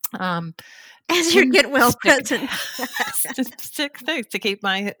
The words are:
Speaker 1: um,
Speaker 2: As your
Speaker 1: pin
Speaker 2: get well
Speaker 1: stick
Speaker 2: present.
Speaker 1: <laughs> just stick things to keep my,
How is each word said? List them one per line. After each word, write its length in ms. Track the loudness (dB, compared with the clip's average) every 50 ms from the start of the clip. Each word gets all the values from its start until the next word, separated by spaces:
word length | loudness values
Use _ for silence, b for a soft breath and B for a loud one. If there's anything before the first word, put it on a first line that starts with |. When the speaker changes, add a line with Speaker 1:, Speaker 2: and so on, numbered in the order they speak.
| -12 -10 -8 -6
Speaker 1:
um, 340 | -4 -4 -4 -4 -6 -8 -10 B B B B B B B B B B 0
Speaker 2:
As 240 | 0 2 2 4 4
your 80 | 4 6
Speaker 1:
pin 80 | 6
Speaker 2:
get 180 | 6 4 4 4
well 200 | 4 4 4 4
Speaker 1:
stick 340 | 4 4 4 4 4 4 2
Speaker 2:
present. 240 | 0 -2 -2 -2 -4
Speaker 1:
<laughs> 880 | -6 -6 -8 -8 -8 -8 -8 -6 -6 -6 -6 -4 -4 -4 -4 -4 -4
just 240 | -6 -6 -8 -8 -12
stick 400 | -14 -10 -6 -6 -6 -6 -6 -8
things 280 | -6 -6 -4 -4 -4 -6
to 120 | -6 -4
keep 240 | -2 -2 -2 -2 -2
my, 300 | -2 -2 -2 -2 -4 -6 -8